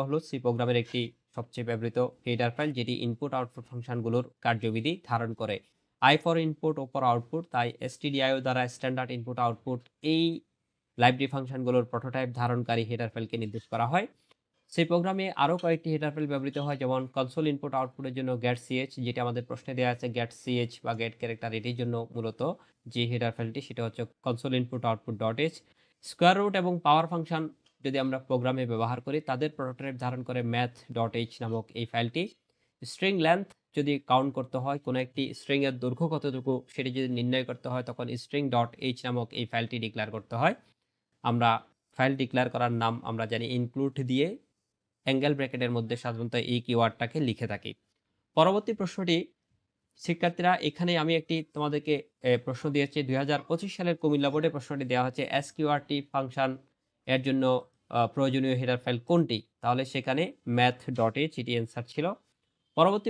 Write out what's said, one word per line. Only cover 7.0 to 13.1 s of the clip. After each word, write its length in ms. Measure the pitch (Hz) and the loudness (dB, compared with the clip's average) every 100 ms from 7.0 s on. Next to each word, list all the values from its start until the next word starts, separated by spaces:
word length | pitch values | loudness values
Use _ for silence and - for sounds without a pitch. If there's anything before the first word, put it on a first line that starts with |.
| 127 | 2
output, 320 | 120 120 165 175 | 2 0 -6 -2
তাই 140 | 127 120 - 127 | -2 -2 -2 -8
এসটিডিআইও 500 | - 147 139 131 135 127 | -6 -2 0 2 2 0
দ্বারা 180 | 127 123 - | 0 -2 -4
স্ট্যান্ডার্ড 360 | 127 127 127 120 | -4 -4 -4 -6
ইনপুট 200 | 117 123 120 | -6 0 0
আউটপুট 360 | 113 135 123 - _ 151 | 0 -4 -6 -8 _ 0
এই 100 | 160 165 165 - _ _ _ _ - | 2 2 -2 -10 _ _ _ _ 4
লাইব্রেরি 280 | 120 127 135 | 4 4 0
ফাংশনগুলোর 520 | 139 127 131 123 123 117 | -2 -6 -4 2 2 2
প্রোটোটাইপ 380 | 120 131 131 127 120 | -2 -4 -4 -4 0
ধারণকারী 420 | 120 123 120 117 110 | 0 0 0 0 0
হেডার 200 | 117 113 | -4 -4